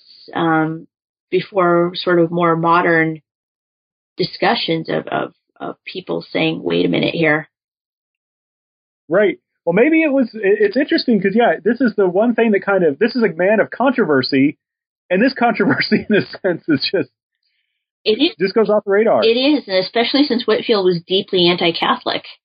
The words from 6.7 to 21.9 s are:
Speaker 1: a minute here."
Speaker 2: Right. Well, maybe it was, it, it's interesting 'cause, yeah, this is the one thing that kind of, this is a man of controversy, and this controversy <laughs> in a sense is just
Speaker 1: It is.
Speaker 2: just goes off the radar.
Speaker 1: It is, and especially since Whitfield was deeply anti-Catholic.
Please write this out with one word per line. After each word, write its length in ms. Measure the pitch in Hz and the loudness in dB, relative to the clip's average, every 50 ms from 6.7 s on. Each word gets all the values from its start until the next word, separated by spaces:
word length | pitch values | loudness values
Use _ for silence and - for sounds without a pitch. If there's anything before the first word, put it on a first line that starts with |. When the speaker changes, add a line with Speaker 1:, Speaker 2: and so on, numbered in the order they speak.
| 170 170 180 | -2 0 0
Speaker 1:
a 40 | 175 | 0
minute 260 | 170 160 - - - | 0 0 -2 -2 -2
here." 340 | 170 156 151 151 156 151 _ _ _ _ _ _ _ _ _ _ _ _ _ _ _ _ _ _ _ _ _ _ _ _ _ _ _ _ _ _ _ _ - | -2 0 0 0 -2 -4 _ _ _ _ _ _ _ _ _ _ _ _ _ _ _ _ _ _ _ _ _ _ _ _ _ _ _ _ _ _ _ _ 0
Speaker 2:
Right. 300 | 160 202 208 180 - - _ _ _ _ - | 2 2 2 2 0 -4 _ _ _ _ -4
Well, 80 | 170 | 0
maybe 300 | 170 208 262 311 320 320 | 2 2 4 4 4 2
it 100 | 330 294 | 2 2
was, 180 | 262 277 233 - | 2 0 0 0
it, 260 | - 220 202 190 214 208 | -4 -2 0 0 2 2
it's 160 | 208 202 196 | 2 0 2
interesting 440 | 262 302 - 330 - - 262 220 190 | -2 0 0 0 -2 0 0 0 2
'cause, 120 | 185 196 190 | 0 0 2
yeah, 200 | 233 233 185 160 - | 2 2 2 0 0
this 180 | 165 208 240 240 | -2 -2 0 0
is 140 | 269 214 - | 0 -2 0
the 120 | 208 196 180 | 0 0 0
one 280 | 175 196 226 247 220 | 2 0 0 0 0
thing 160 | 240 226 226 | 0 0 2
that 120 | 196 190 - | 0 0 0
kind 200 | 196 196 185 175 | 0 0 2 2
of, 160 | 151 139 143 | 0 0 0
this 160 | 214 226 - | -2 -2 0
is 80 | 247 226 | 0 -2
a 100 | 180 160 | -2 -2
man 240 | 165 180 202 220 202 | -2 0 0 2 0
of 120 | 156 - | 0 -2
controversy, 880 | - - 240 277 254 247 202 156 147 131 123 - 143 135 139 156 - _ _ _ _ _ _ _ _ _ _ - | -4 -2 -2 -2 0 0 0 2 0 0 0 0 0 2 0 0 -2 _ _ _ _ _ _ _ _ _ _ -4
and 100 | 180 185 | 0 0
this 140 | 247 262 - | 0 0 0
controversy 720 | - 240 240 220 - 202 269 - - - - 214 - - | 0 -2 0 0 0 0 0 0 -2 -2 -2 -2 -2 0
<laughs> 0 | - | 0
in 80 | 208 | 0
a 60 | 180 - - - - | 0 0 -2 -12 -6
sense 240 | - 185 170 - - - | -4 -4 -4 -4 -2 -2
is 200 | 147 - - - | -2 -2 -2 -4
just 180 | - 175 135 _ _ _ _ _ _ _ _ _ _ _ _ _ _ _ _ _ _ _ - | -4 -4 -4 _ _ _ _ _ _ _ _ _ _ _ _ _ _ _ _ _ _ _ -2
Speaker 1:
It 180 | 214 214 247 | -2 0 2
is. 140 | 294 349 - - | 0 -2 0 -2
Speaker 2:
just 160 | 185 196 - | -4 0 2
goes 160 | 226 208 185 | 0 2 2
off 140 | 214 208 - | 2 0 0
the 80 | 202 | 2
radar. 320 | 196 208 226 208 147 220 208 | 2 2 4 4 2 4 4
Speaker 1:
It 120 | 226 233 | 2 2
is, 300 | 254 262 294 302 240 - | 2 2 2 2 0 -2
and 120 | 202 185 185 | -2 -2 -2
especially 440 | 185 - - 226 233 - - 269 | -2 0 -2 -2 -2 0 0 0
since 240 | 294 - 226 233 - | 2 2 2 0 2
Whitfield 380 | 220 220 - - - 226 196 185 | 0 -2 -2 0 0 0 2 2
was 180 | 185 175 165 - | 2 0 0 -4
deeply 420 | - 185 202 196 - 196 185 175 175 | -2 -4 -4 -2 -2 0 2 2 2
anti-Catholic. 760 | 180 175 180 165 170 - - 190 | 2 2 0 -2 0 0 -2 -2